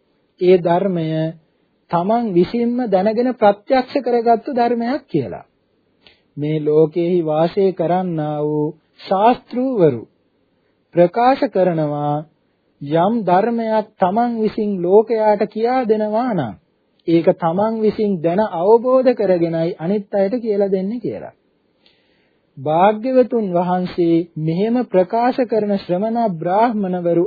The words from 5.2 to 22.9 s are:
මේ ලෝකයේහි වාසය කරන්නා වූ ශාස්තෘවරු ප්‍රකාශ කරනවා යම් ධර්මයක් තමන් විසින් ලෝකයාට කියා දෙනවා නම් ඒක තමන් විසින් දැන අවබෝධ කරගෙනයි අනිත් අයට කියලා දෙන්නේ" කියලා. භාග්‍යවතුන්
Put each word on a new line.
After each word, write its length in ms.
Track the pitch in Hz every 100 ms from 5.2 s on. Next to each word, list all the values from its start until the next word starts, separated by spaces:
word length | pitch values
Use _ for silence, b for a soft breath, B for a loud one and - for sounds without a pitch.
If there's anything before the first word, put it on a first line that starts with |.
| 110 78 - _ _ _ _ _ b b b -
මේ 220 | 147 156
ලෝකයේහි 600 | 151 151 156 175 170 180
වාසය 440 | 160 151 170 - 196
කරන්නා 680 | 185 165 180 185 160 151 151
වූ 260 | 151 151 151 156 _ _
ශාස්තෘවරු 1000 | - 190 220 247 - 233 262 240 160 117 101 _ _ _ _ _ _ _ _
ප්‍රකාශ 500 | 165 175 233 247 269 262
කරනවා 680 | 196 180 160 151 147 147 147 156 _ _ _ _ _
යම් 340 | 143 160 185 240
ධර්මයක් 680 | 180 180 226 233 226 220 214
තමන් 380 | - 180 214 240 233
විසින් 340 | 220 - 208 196
ලෝකයාට 640 | 175 202 214 220 214 208 214
කියා 360 | 214 226 262
දෙනවා 460 | 226 214 214 214 254
නම් 240 | 190 120 90 _ _ _ _ -
ඒක 180 | 165 165
තමන් 400 | 170 170 180 214 226
විසින් 400 | 214 208 208 185
දැන 220 | 165 175 214
අවබෝධ 580 | 170 190 226 254 262 254
කරගෙනයි 640 | 233 196 180 165 165 165 -
අනිත් 380 | 160 208 202
අයට 200 | 202 196 240
කියලා 320 | 220 202 202
දෙන්නේ" 320 | 190 190 240
කියලා. 340 | 175 98 64 - _ _ _ _ _ _ _ _ _ _ _ -
භාග්‍යවතුන් 880 | 139 160 202